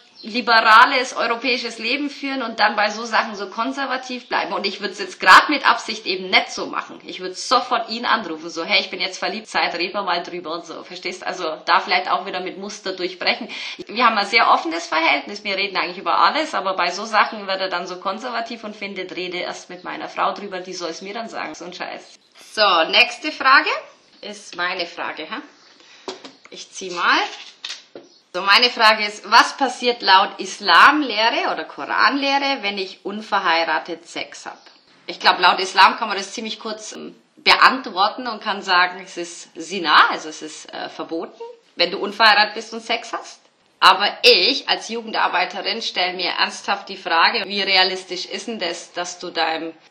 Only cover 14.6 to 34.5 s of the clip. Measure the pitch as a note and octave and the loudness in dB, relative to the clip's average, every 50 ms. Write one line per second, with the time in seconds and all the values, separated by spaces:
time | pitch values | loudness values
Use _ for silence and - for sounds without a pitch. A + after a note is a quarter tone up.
14.6 | F#4 E4 D#4+ E4+ - - D#4+ D#4+ E4 D#4 C#4+ D4 - G3+ G#3 G3 - G#3 G3 F#3+ | 2 -4 -6 -6 -6 -2 -2 0 2 2 2 0 -2 -6 -12 -10 -6 -6 -4 -4
15.6 | G3+ G3+ F#3 F3+ D#3 F3 F3+ G3 F3+ E3+ D#3+ - D#3 G3 A3+ C#4+ D#4+ D4+ - G3+ | -4 -4 -2 -4 -4 -4 -6 -6 -2 0 2 4 4 4 2 0 -4 -2 -4 -4
16.6 | F#3 F#3+ F#3 - F3 F3+ F3 G3 G#3+ A3 G#3+ G3+ A3 - A3+ G#3+ G3 F#3+ F#3+ F#3+ | -2 -2 -2 0 -2 -2 -2 -6 -8 -2 0 0 0 0 -2 -8 -6 -6 -4 -4
17.6 | G3 F#3 F3 F3 F#3 F3 F3+ F3 - G3 G#3 G#3+ B3 B3 A#3 A3+ A3+ - A#3+ A3 | -4 -4 -4 -6 -6 -8 -10 -6 -6 -6 -6 -6 -8 -8 -6 -6 -6 -8 -10 -12
18.6 | - G#3 G#3 - G#3 G3 G3+ F#3 F3 - - - F3+ F3 F3 F3+ - - G#3 - | -12 -12 -12 -10 -12 -10 -8 -10 -10 -8 -8 -8 -8 -6 -6 -6 -6 -6 -8 -10
19.6 | - - - - - E3 D3+ D#3+ - - - - F3 F#3+ F#3+ F#3 G3+ G3 F#3+ F3+ | -14 -16 -18 -14 -12 -12 -10 -10 -10 -10 -4 -2 -2 -2 -2 -4 -10 -10 -10 -10
20.6 | F3+ F#3+ F3 - F3 D#3+ E3 - G3 G3 G#3 A#3 A3+ - D#3 - - D#3 D#3 - | -10 -10 -10 -8 -8 -8 -8 -10 -12 -10 -10 -10 -10 -10 -8 -10 -10 -10 -10 -12
21.6 | E3 F3 - - F3 - - - - - - _ _ _ _ - - - - G#3+ | -14 -14 -12 -12 -12 -10 -12 -14 -16 -20 -20 _ _ _ _ -20 -20 -12 0 2
22.6 | G#3+ G3 F3+ E3 D#3+ E3+ G3 G#3+ B3 - - - - D#4 D4+ - - C4 C4+ D4+ | 4 4 6 4 2 4 4 4 4 4 2 -6 -8 -8 -6 0 4 6 6 6
23.6 | D#4+ G#4 B4 D#5 - - - _ _ _ _ _ - G3+ G3+ - - - - F3 | 6 4 -2 -4 -6 -12 -20 _ _ _ _ _ -16 -14 -14 -14 -16 -16 -8 -4
24.6 | F3 F3+ F#3 F#3 F3 E3+ - E3 C#3 A2+ D#3 - D#3 F#3 G#3+ C4+ D4+ - _ _ | -4 -4 -2 -4 -6 -8 -6 -8 -8 -8 -8 -10 -12 -10 -12 -12 -12 -16 _ _
25.6 | _ - - _ - - - - - - - - - - - _ _ - - - | _ -20 -20 _ -20 -20 -20 -16 -14 -14 -14 -14 -16 -20 -20 _ _ -20 -18 -18
26.6 | - - - - F#3+ F#3 F3 F3 F#3 A3+ C4+ E4 G#4 - - - - - - _ | -18 -16 -14 -14 -12 -10 -6 -2 0 2 2 2 0 -4 -8 -14 -18 -20 -20 _
27.6 | - - - - - _ _ - - _ _ _ _ _ - F3+ F#3+ G3 G3+ A3+ | -16 -16 -16 -16 -18 _ _ -20 -20 _ _ _ _ _ -10 -4 2 4 4 6
28.6 | B3 B3 A#3+ A#3 A3+ G#3+ A3 G#3+ G#3 G#3 G#3 - - G3+ A3 B3 C#4+ - - - | 4 2 2 4 6 6 6 4 0 -4 -6 -10 -2 6 6 6 6 6 0 -2
29.6 | C#4 B3+ B3 - B3+ A#3+ A#3+ - G3+ G3 F#3+ F#3+ G3+ G3 - - G3+ F#3+ - - | -2 -2 -2 0 0 0 0 2 6 6 8 8 8 4 0 -8 -8 -10 -8 -6
30.6 | G#3 F#3+ E3+ F3 G#3 C4 D4 D4+ C#4+ A#3+ G#3 G#3 A3 A#3+ C#4 D#4+ F#4 C4+ F3 E3+ | 2 6 8 10 10 10 8 6 0 0 0 2 2 2 2 2 -2 -2 -2 -4
31.6 | D#3+ - - - C#3 - G#2+ F2+ - A3 C4 C#4+ C4+ C#4 C#4 C#4 C#4 C#4 C#4 A#3+ | -6 -10 -10 -10 -6 -2 0 2 2 2 2 2 0 2 2 2 2 0 -2 -2
32.6 | G#3 G3+ G3+ G3 F#3+ F#3 - - _ F#3+ G3+ G#3+ G#3+ - G#3+ G3 G3 F3 E3 E3 | -4 -6 -4 -4 -6 -8 -10 -12 _ -10 -8 -8 -6 -2 -2 0 2 2 2 2
33.6 | E3 D#3+ D#3 D#3+ D#3+ - E3 D#3+ - - - D3 - - - - - - | 2 2 0 -2 -2 -6 -10 -10 -12 -12 -10 -10 -10 -10 -12 -16 -16 -16